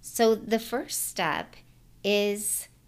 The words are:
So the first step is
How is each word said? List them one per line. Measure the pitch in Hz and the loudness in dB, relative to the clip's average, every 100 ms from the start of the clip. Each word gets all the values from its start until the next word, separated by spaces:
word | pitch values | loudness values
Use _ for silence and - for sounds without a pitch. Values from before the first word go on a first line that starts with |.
So | - - 226 220 | -10 2 4 4
the | - 226 | 2 -2
first | 226 240 - - - | 0 -6 -4 -6 -6
step | - 170 151 - - - - - - | -2 -2 -2 -6 -14 -20 -20 -20 -6
is | 196 208 208 208 214 - - _ | 0 2 2 0 -2 -4 -6 _